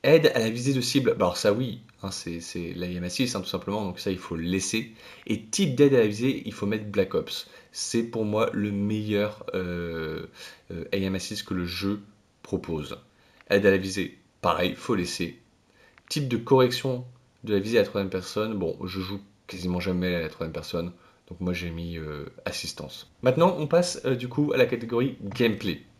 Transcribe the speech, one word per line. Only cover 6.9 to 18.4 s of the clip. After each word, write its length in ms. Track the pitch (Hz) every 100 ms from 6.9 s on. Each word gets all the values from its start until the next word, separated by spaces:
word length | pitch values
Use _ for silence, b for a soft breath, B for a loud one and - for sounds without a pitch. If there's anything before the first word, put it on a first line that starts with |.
| 101 95
Ops. 340 | 87 73 - - B B
C'est 300 | - - 117
pour 240 | 117 117 107
moi 240 | 107 113
le 180 | - 104
meilleur, 760 | 101 101 107 107 104 104 - -
euh, 720 | 95 90 87 85 82 80 80 - B B B _
euh, 140 | 85 -
A 60 | 98
M 160 | 95
assist 300 | 95 - 104
que 100 | -
le 120 | 92 87
jeu 360 | 85 98 101 101 _ _ _
propose. 560 | - 160 - 80 71 - _ b b b b
Aide 160 | 101 101
à 40 |
la 60 | 98
visée, 400 | 95 95 92 - _ _
pareil, 320 | 90 82 90
faut 220 | - - 107
laisser. 440 | 87 - 85 - _ _ _ b b b _
Type 180 | 156 139
de 100 | 117
correction 680 | 117 135 123 123 135 123 123 - _ _
de 100 | 107
la 60 | 101
visée 180 | 101 117
à 40 |
la 60 | 101
troisième 220 | 104 95
personne, 460 | 92 90 -